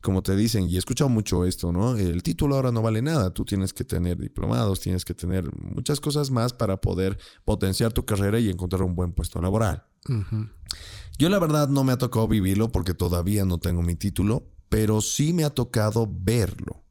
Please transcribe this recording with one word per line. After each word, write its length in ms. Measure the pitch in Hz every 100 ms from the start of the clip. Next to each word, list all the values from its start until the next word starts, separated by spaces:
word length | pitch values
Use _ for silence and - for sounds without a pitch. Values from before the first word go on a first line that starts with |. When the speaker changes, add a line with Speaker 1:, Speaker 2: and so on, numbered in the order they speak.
Speaker 1:
como 220 | - 95
te 120 | 92 98
dicen, 320 | 110 110 90
y 80 | 90
he 40 |
escuchado 280 | - 127 143
mucho 360 | 113 104 87 90
esto, 260 | - 87
¿no? 240 | 87 117 120
El 280 | 92 87
título 320 | 262 262 147 139
ahora 160 | 127
no 100 | 117
vale 200 | 113 110
nada, 320 | 139 160 92
tú 120 | - 95
tienes 280 | 101 95
que 100 | -
tener 340 | - 92 87 87
diplomados, 640 | - - - 120 107 92
tienes 260 | - 90 -
que 80 |
tener 360 | 90 90 92 78 -
muchas 440 | - - 131 143
cosas 320 | 151 147 139
más 200 | 123 120
para 280 | 123 107 95
poder 360 | - 90 95 101 - - -
potenciar 480 | 104 95 95 117
tu 120 | 117 -
carrera 340 | 101 98 110
y 100 | 110
encontrar 320 | 87 92 92
un 140 | 92 87
buen 180 | 87
puesto 260 | - 80 -
laboral. 440 | 90 107 110 78 _ _ -
Speaker 2:
Ujú. 400 | 117 95 107 110 - - - - - - -
Speaker 1:
Yo 120 | 156
la 100 | 202
verdad 300 | 165 151 143
no 140 | 139
me 100 | 131
ha 40 | 127
tocado 300 | 123 110 110
vivirlo 440 | 110 92 95 113
porque 220 | 92 90
todavía 520 | 85 90 87 87 104 95
no 140 | 85
tengo 220 | - 85
mi 120 | 85 87
título, 540 | 101 - 101 113 - - _
pero 320 | 110 107 107
sí 300 | - - 147
me 120 | 175 147
ha 60 |
tocado 560 | - 120 117 107 113 110
verlo. 720 | 87 92 117 95 - - - -